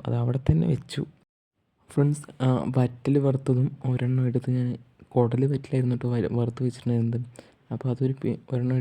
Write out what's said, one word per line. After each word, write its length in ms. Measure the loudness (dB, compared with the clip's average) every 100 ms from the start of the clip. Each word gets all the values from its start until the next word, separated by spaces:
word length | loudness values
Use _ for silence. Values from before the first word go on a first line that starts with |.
| -2
അത് 80 | -2
അവിടെ 200 | 0 0 2
തന്നെ 200 | 2 2
വെച്ചു. 300 | 0 -4 -8 -8 -10 _ _ _ _ _ _ -6
ഫ്രണ്ട്സ്, 300 | 0 2 0 -8 -2 2
ആ 20 | 2 2 2
വറ്റൽ 380 | 0 0 0 2 2
വറുത്തതും 420 | 0 0 2 0 -2 -4
ഒരെണ്ണം 340 | -2 0 0 0
എടുത്ത് 200 | 0 0 0
ഞാൻ, 140 | 0 -4 -10 -20 -2
കുടൽ 300 | 2 4 4 2
വറ്റലായിരുന്നു 460 | 0 -2 0 0 0
ട്ടോ 80 | -2
വര-, 180 | 0 0 0
വറുത്ത് 240 | -2 -2 -4
വെച്ചിട്ടുണ്ടായിരുന്നത്. 540 | -4 0 0 0 -2 -6 -14 -20 _ -10
അപ്പോൾ 140 | -6 -4
അതൊരു 240 | 0 -2 -2
പി-, 160 | -4 -4 -4
ഒരെണ്ണം 240 | -2 0 0